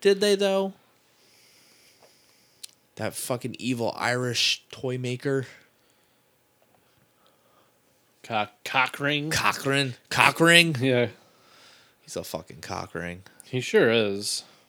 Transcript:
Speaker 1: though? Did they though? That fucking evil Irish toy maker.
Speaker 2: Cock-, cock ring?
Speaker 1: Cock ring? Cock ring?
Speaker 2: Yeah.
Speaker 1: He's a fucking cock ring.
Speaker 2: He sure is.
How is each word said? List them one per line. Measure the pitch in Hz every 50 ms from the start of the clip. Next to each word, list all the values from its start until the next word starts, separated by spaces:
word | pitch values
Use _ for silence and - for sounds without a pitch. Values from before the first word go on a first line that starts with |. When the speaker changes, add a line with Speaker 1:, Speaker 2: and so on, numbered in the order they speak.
Speaker 1:
though? | - 196
Did | 202 190
they | 208 208 202
though? | 196 202 196 190 196 196 190 190 - _ _ _ _ _ _ _ _ _ _ _ _ _ _ _ _ _ _ _ _ _ _ _ _ - _ _ _ _ _ _ _ _ _ _ _ - - _ _ _ _ _
That | - 110 101 -
fucking | - - - 131 120 - 120 101 -
evil | 101 123 131 117 113 95 -
Irish | - 95 117 123 123 127 123 117 - - - - - - _
toy | - - - 127 127 127
maker. | 123 123 127 127 - 143 135 135 123 - - - _ _ _ _ _ _ _ _ _ _ _ _ _ _ _ _ _ _ _ _ _ _ _ _ _ _ _ _ _ _ _ _ _ _ _ _ _ _ _ _ _ _ _ _ _ _ _ _ _ _ _ _
Speaker 2:
Cock-, | - - 113 107 104 - - _ _
cock | - - 135 127 123 - -
ring? | 143 143 147 147 147 160
Speaker 1:
Cock | 160 - - 104 - - -
ring? | 135 135 139 139 131 123 - _ _
Cock | - 131 113 139 139 -
ring? | 165 165 170 170 170 165 151 117
Speaker 2:
Yeah. | 131 135 127 123 120 117 - - _ _ _ _ _ _ - - - - - - _ _ _ _
Speaker 1:
He's | _ - -
a | 90 87
fucking | - - 80 82 - - 78
cock | - - 95 90 90 - -
ring. | 85 85 87 87 92 95 - _ _ -
Speaker 2:
He | - - 127
sure | 127 - - 214 160 117
is. | 113 117 107 101 98 101 104 - - - - - - _ _